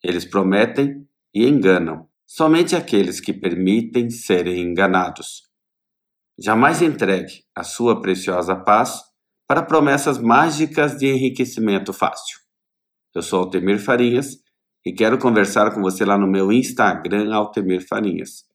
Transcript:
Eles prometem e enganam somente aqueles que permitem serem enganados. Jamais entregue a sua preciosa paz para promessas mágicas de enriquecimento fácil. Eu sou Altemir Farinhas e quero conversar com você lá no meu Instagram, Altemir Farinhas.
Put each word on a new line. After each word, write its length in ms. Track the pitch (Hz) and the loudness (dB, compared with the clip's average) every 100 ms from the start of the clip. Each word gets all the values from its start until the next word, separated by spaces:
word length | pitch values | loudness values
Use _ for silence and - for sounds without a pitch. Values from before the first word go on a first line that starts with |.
Eles 220 | 87 87 - | -4 -4 -2
prometem 800 | 101 95 101 117 - 139 - - _ _ | 0 2 2 2 0 -2 -4 -20 _ _
e 140 | 101 123 | 0 2
enganam 580 | 143 95 90 82 78 - _ _ | 4 4 4 0 -8 -16 _ _
somente 500 | - 156 165 170 - | 0 4 4 4 0
aqueles 420 | - 104 92 - | 2 0 0 -4
que 140 | - | -8
permitem 760 | - 92 85 92 110 117 123 117 | -6 -4 0 2 2 0 -4 -4
serem 500 | 117 - 90 87 90 | -6 0 0 0 -4
enganados. 880 | 87 87 95 92 87 - - - _ _ _ _ _ _ _ _ _ - | -4 0 0 0 -2 -8 -16 -18 _ _ _ _ _ _ _ _ _ -10
Jamais 440 | 107 110 139 160 | -2 2 2 4
entregue 640 | 170 135 98 92 - - _ - | 0 0 -2 -2 -4 -18 _ -14
a 80 | |
sua 360 | - - 117 107 | -12 -2 0 0
preciosa 540 | 95 92 - 90 85 | -2 -2 -2 -4 -2
paz 480 | 92 - 107 - - - _ _ _ - | -2 2 2 2 -6 -18 _ _ _ -4
para 140 | 170 | -2
promessas 560 | - 160 143 139 151 127 | 2 2 4 2 0 0
mágicas 800 | 117 123 160 147 156 151 147 127 | 4 4 4 0 -2 0 -2 0
de 100 | 135 | 0
enriquecimento 840 | 135 131 131 120 - 110 98 98 | 0 -2 -2 -6 -2 -2 -2 -4
fácil. 440 | - - - - - _ _ _ _ _ _ _ | -4 -4 -4 -16 -18 _ _ _ _ _ _ _
Eu 80 | 85 | -12
sou 180 | 80 92 | -4 -2
Altemir 400 | 90 92 90 101 | -2 -2 0 -2
Farinhas 560 | 120 123 123 123 139 - _ _ _ _ | 0 2 2 0 -4 -14 _ _ _ _
e 80 | 90 | -12
quero 240 | 90 110 127 | -2 0 2
conversar 560 | 127 110 98 110 107 | 2 2 2 2 0
com 80 | 104 | 2
você 240 | 95 92 | -4 0
lá 140 | 101 101 | 0 2
no 80 | 95 | 2
meu 260 | 95 95 | 2 2
Instagram, 840 | 117 - - 104 - - 104 104 | 2 0 0 0 0 -2 -2 0
Altemir 520 | 107 104 - 95 92 - | -2 -2 -4 -2 -2 -2
Farinhas. 560 | 101 104 85 85 - _ | -4 -2 -4 -10 -18 _